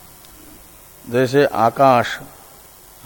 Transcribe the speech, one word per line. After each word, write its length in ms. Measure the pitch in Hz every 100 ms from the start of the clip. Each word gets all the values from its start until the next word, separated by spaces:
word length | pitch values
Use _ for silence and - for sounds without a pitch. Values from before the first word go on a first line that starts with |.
| - - - - - - - - - - -
जैसे 360 | 120 127 139 143
आकाश 720 | - 113 - 135 120 113 - - - - - - - - -